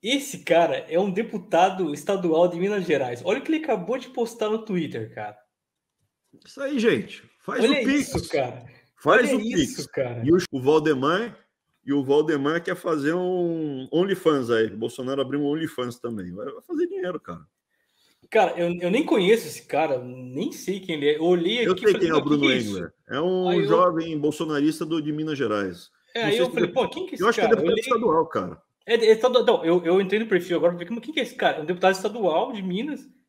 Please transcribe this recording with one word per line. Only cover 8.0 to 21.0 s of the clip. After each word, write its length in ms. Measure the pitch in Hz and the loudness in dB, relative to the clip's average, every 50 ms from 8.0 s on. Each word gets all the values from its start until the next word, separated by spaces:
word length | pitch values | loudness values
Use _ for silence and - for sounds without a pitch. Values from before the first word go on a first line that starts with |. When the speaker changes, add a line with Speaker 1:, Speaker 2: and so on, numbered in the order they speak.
| 262 - - | 0 -2 -4
Speaker 1:
isso, 140 | - - - | -6 -6 -2
cara. 360 | - 147 131 123 123 123 - - - - _ _ _ | -2 -2 -2 -2 -6 -12 -18 -20 -20 -20 _ _ _
Speaker 2:
Faz 340 | _ - 143 180 233 247 294 | _ 0 4 4 4 4 4
Speaker 1:
Olha 80 | 262 220 | 2 0
Speaker 2:
o 40 | |
Speaker 1:
isso, 340 | 208 226 247 180 139 113 - - | -2 0 2 2 0 0 -2 -8
Speaker 2:
Pix. 100 | 147 - | -12 -8
Speaker 1:
cara. 360 | - - 135 123 120 120 117 | -4 -4 -4 -4 -4 -4 2
Speaker 2:
E 60 | 135 | 4
o, 60 | 165 185 175 - | 4 4 2 -2
o 100 | - 135 | -6 -2
Valdemar, 760 | 123 135 151 160 151 156 151 131 131 147 170 190 226 240 - - _ _ _ _ _ _ _ _ _ | 2 4 4 4 4 2 0 2 2 0 0 0 -2 -4 -10 -16 _ _ _ _ _ _ _ _ _
e 60 | - | -2
o 120 | 139 143 135 | -2 -2 2
Valdemar 600 | 131 139 147 156 156 160 143 135 143 160 170 175 | 2 4 4 4 2 2 0 0 0 -2 -2 -2
quer 120 | - 180 | -4 -8
fazer 380 | 175 - 180 165 151 139 147 165 | -4 -2 -2 -2 0 0 0 0
um 760 | 180 180 180 185 180 175 170 170 165 156 151 143 131 131 131 | 0 -2 -2 -2 -2 -2 -2 -2 -4 -4 -6 -6 -8 -10 -4
OnlyFans 580 | - 160 180 196 190 180 - 165 151 139 127 117 | 0 0 2 2 0 0 2 2 2 2 0 2
aí. 180 | 123 110 110 110 | 2 2 2 0
O 100 | 98 107 | -2 -6
Bolsonaro 440 | 113 113 - - 131 127 135 139 | -6 -6 -6 -6 -6 -6 -2 -2
abriu 200 | 135 127 131 143 | -2 -2 -2 -2
um 40 | 147 | -2
OnlyFans 540 | 143 147 160 160 151 - - 123 123 117 - | -2 -2 -2 -4 -6 -6 -6 -6 -6 -8 -8
também. 320 | _ 123 117 107 92 90 87 | _ -8 -8 -8 -10 -10 -12
Vai, 120 | 95 - | -10 -12
vai 160 | 139 135 - | -12 -12 -14
fazer 260 | _ _ 359 294 349 349 | _ _ -4 -4 -4 -4
dinheiro, 320 | 392 392 359 311 - - | -4 -6 -6 -6 -8 -8
cara. 260 | _ - 87 - 80 _ _ _ _ _ _ _ _ _ _ _ _ _ _ _ _ _ | _ -12 -16 -16 -16 _ _ _ _ _ _ _ _ _ _ _ _ _ _ _ _ _
Speaker 1:
Cara, 280 | - 220 196 170 254 226 | 2 4 4 4 2 0
eu, 120 | 175 175 175 175 | -2 -2 -2 -2
eu 120 | 175 175 | -2 0
nem 120 | 185 254 330 | 0 0 2
conheço 440 | - 339 233 180 180 226 226 - 151 | 2 2 2 6 4 4 4 2 -6
esse 180 | - - - | -12 -14 -10
cara, 320 | _ - 143 160 151 139 123 123 | _ 0 0 0 0 0 -2 -4
nem 480 | 123 127 127 127 127 127 139 196 311 | -8 -12 -14 -14 -10 -8 -6 -6 -6
sei 280 | - - - - 190 202 | -8 -8 -6 -6 -6 -6
quem 160 | 185 - 165 | -6 -6 -6
ele 140 | 151 | 0